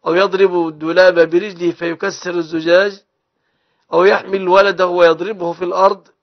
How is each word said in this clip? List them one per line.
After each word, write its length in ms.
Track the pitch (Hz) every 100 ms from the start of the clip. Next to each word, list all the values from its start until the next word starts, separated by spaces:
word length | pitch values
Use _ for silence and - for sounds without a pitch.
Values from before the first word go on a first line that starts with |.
| -
أو 60 |
يضرب 540 | 170 196 185 190 180 165
الدولاب 600 | 151 160 175 185 175 165
برجله 420 | 170 208 175 175
فيكسر 600 | 170 170 160 196 - 180
الزجاج، 720 | 175 156 160 160 175 202 202 _ _ _ _ _ _ _ _ _
أو 100 | 165
يحمل 440 | 190 208 185 196 185
ولده 400 | 190 202 180 180
ويضربه 680 | 175 170 160 185 208 170
في 120 | 165 180
الأرض 420 | 185 190 202 _ _